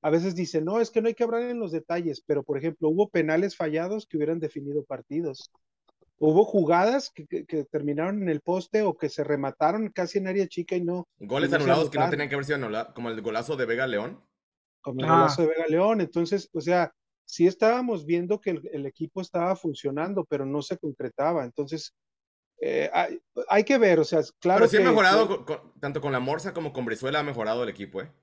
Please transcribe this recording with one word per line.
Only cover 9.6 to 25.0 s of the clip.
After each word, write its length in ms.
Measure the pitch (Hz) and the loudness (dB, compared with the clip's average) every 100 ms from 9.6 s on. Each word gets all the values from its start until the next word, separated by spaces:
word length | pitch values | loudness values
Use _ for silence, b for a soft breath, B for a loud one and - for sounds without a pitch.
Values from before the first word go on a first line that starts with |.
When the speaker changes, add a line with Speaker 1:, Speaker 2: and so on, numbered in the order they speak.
| 156 208 220 | 0 0 -4
Speaker 1:
casi 280 | - 175 202 | -4 -4 -2
en 80 | 190 | -2
área 200 | 190 185 | -2 -2
chica 280 | - 170 185 | -4 -4 -2
y 60 | |
no, 260 | 170 180 175 _ | -2 -4 -6 _
Speaker 2:
Goles 300 | - 135 139 | -4 -2 2
Speaker 1:
y 40 | |
no 40 | - | 2
se 60 | |
Speaker 2:
anulados 260 | - 160 151 | 4 4 2
que 80 | 139 | 2
no 60 | |
Speaker 1:
anotaron. 80 | 165 | 0
Speaker 2:
tenían 180 | 147 147 | 0 -2
que 60 | 139 | -4
haber 100 | 139 | -2
sido 120 | 143 | -4
anulados, 360 | 123 107 110 | -2 -4 -6
como 160 | - 120 | -8 -8
el 120 | 113 | -6
golazo 340 | 110 110 120 147 | -4 -4 -4 -4
de 100 | 120 | -2
Vega 220 | 117 131 | 0 0
León. 340 | 104 117 196 _ _ _ _ _ _ | -2 -4 -10 _ _ _ _ _ _
Speaker 1:
Como 180 | - 131 | -10 -4
el 60 | 151 | 4
Speaker 3:
Ah. 60 | 165 | 6
Speaker 1:
golazo 260 | 160 139 | 4 2
de 40 | 160 | 0
Vega 180 | 160 160 | 0 0
León. 320 | 160 196 220 | 2 4 2
Entonces, 480 | 175 170 165 196 - | 0 -2 -2 -2 -4
o 80 | 165 | -8
sea, 300 | 151 180 165 _ _ _ _ | 0 2 0 _ _ _ _
sí 220 | - 175 | 4 4
estábamos 580 | 180 220 240 247 202 147 | 6 2 2 0 -4 0
viendo 340 | 170 175 208 | -2 0 -2
que 80 | 202 | -2
el, 180 | 170 139 | -6 -6
el 120 | 156 139 | -8 -8
equipo 360 | - 160 - | -8 -10 -8
estaba 340 | 180 180 175 185 | -6 -2 0 -2
funcionando, 680 | 170 139 143 139 170 196 160 | -4 -4 -4 -2 -2 -4 -4
pero 200 | 143 135 | -4 -2
no 160 | 143 | -4
se 160 | 139 180 | -4 -6
concretaba. 680 | 156 135 131 - 147 170 123 | -8 -6 -8 -2 0 0 -4
Entonces, 480 | - 143 156 - _ _ _ _ _ _ _ | -6 -6 -6 -10 _ _ _ _ _ _ _
eh, 300 | - - - | -2 0 0
hay, 260 | - 175 359 _ - - | 0 -2 -4 _ -10 0
hay 140 | 196 | 2
que 140 | 214 269 | 4 4
ver, 200 | 220 165 | 6 6
o 40 | |
sea, 180 | 156 165 151 _ | 4 2 -2 _
claro 200 | 170 190 | 2 6
Speaker 2:
Pero 100 | 226 | 6
sí 80 | 208 | 6
ha 20 | |
Speaker 1:
que 40 | 185 | 4
Speaker 2:
mejorado 360 | 160 | 6